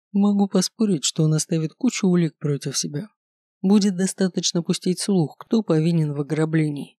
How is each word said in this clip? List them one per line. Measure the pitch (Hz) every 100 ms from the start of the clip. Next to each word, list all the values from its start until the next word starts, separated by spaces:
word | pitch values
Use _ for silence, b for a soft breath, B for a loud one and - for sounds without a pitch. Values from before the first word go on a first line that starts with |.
| _
«Могу | 196 202 202 196
поспорить, | 190 180 - 214 175
что | - -
он | 156
оставит | 156 - 165 156
кучу | - 254 - 190
улик | 180 165 -
против | 147 143 - 131
себя. | - 147 214 _ _ _ _ _
Будет | 190 214 202 180
достаточно | 190 - 190 175 175 170
пустить | 165 180 - 180
слух, | - 190 151 -
кто | - 226
повинен | 214 160 160 170 151
в | 143
ограблении, | 143 156 160 160 151 143 -